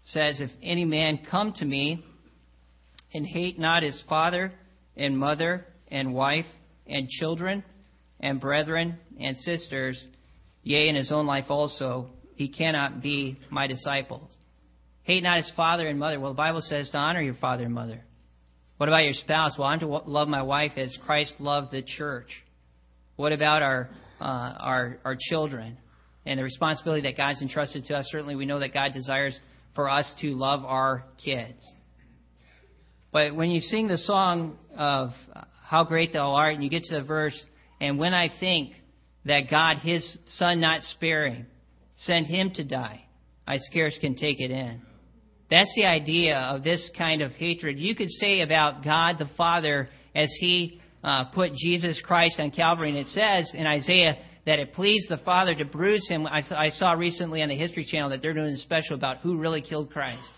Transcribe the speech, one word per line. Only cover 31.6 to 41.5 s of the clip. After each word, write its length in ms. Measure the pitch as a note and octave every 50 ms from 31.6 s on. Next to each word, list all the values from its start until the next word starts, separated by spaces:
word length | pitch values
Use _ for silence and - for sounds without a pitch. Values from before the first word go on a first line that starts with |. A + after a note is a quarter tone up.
| - - - - _ _ _ _ - - - - _ _ _ _ _ _ _ _ _ _ _ _ _ _ _ _ _ _
But 240 | - D3+ D3+ D3 D3
when 160 | D#3 E3 E3+
you 80 | F3 E3
sing 280 | E3 - A3+ A3 A3
the 120 | G#3+ F3+ E3
song 580 | - - G3+ F#3+ F#3+ F3+ F3 E3+ E3 D#3 D3 - - - D4
of 360 | A#3+ D3+ C#3+ C#3 C3+ C3 B2 A#2+ - - - - - - _ _ _ -
"How 200 | - D#3 D#3+ E3
Great 300 | E3 E3 E3 E3 E3 E3
Thou 200 | D#3 C#3+ C#3+ C#3
Art," 220 | C#3+ D3+ D#3 D#3
and 80 | D3 C#3+
you 60 | C#3
get 140 | D3+ E3+ E3
to 100 | - D#3+
the 80 | D3 C3+
verse, 360 | C#3 D#3 D#3 D3+ D3+ C#3+ - - - _ _ _ _ _ _
"And 200 | C#3+ C#3+ C#3+ C#3+
when 160 | D#3+ F3+ F#3
I 140 | F3+ F3 D#3 - -
think 340 | F#3 F#3 F3+ E3 C#3+ A#2+ - - - - _ _ _ _ _ _ _
that 260 | C#3+ C#3+ C#3+ C3+ B2+
God, 260 | D3+ D3+ D#3+ E3 D#3
his 400 | D3 D#3 E3 F3 E3 D#3+ - - - -
son 340 | - - - F#3 F3 F3 E3+
not 220 | E3 D#3+ D#3+ D#3
sparing, 640 | - - - _ E3 D#3+ D#3+ D#3 D3+ C#3 A#2 A#2+ A#2 -